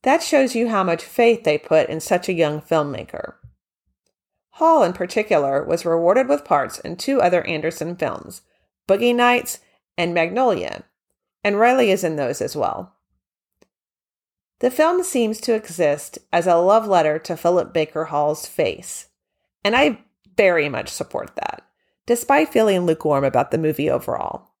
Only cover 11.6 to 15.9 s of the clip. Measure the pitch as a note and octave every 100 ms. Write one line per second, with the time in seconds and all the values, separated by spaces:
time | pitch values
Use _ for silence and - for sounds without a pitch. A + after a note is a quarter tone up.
11.6 | A#3 C4 A#3 F#3 F3 D#3 B2+ C#3 - -
12.6 | G#2 - F#3 _ _ _ _ _ _ _
13.6 | _ _ _ _ _ _ _ _ _ _
14.6 | B3 B3+ D#4+ F4+ F4+ C4 A3 A3 - A3
15.6 | G#3+ E3+ D#3